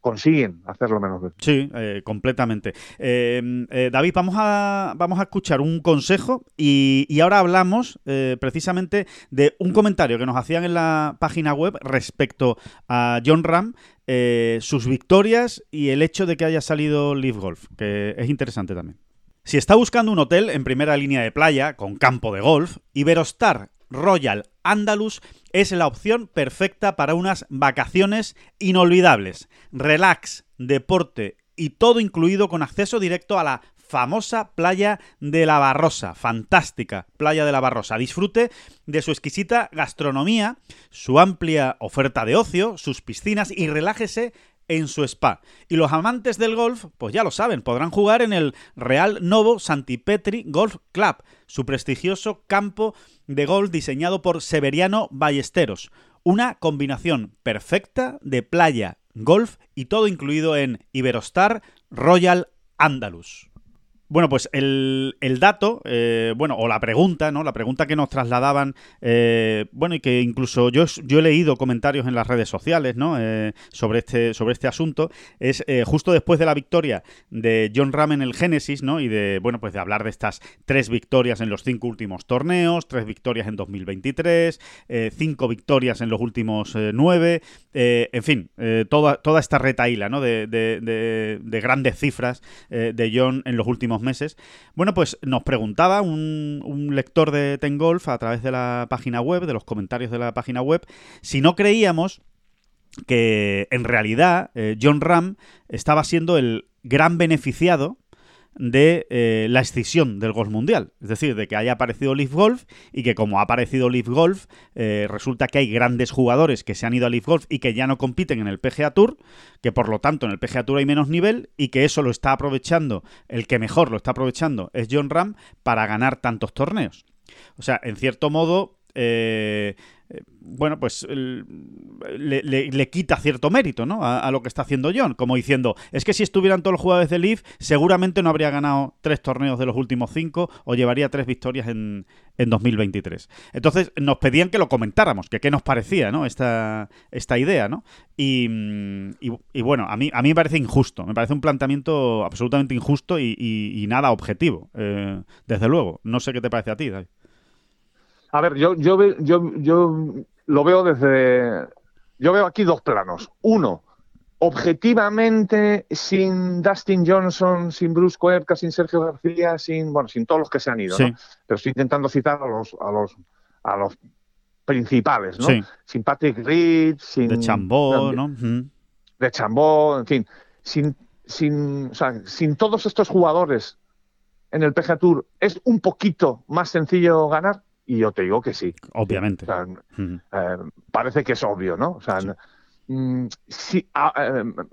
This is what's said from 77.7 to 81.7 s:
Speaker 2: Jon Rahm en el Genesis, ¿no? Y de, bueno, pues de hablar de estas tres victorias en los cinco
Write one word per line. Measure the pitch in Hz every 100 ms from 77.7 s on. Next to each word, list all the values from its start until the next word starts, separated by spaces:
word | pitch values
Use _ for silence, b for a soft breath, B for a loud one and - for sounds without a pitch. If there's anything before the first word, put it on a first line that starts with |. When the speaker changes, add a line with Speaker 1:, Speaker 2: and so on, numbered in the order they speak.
Speaker 2:
Jon | 117 139
Rahm | 143 151
en | 143
el | 131
Genesis, | - 175 151 - 143
¿no? | 131 156
Y | 127
de, | 107 101 95
bueno, | 110 120
pues | 104
de | 98
hablar | 90 107
de | 107
estas | - 107 - B B -
tres | 135 110
victorias | 117 - 131 123 107
en | 113
los | 101
cinco | -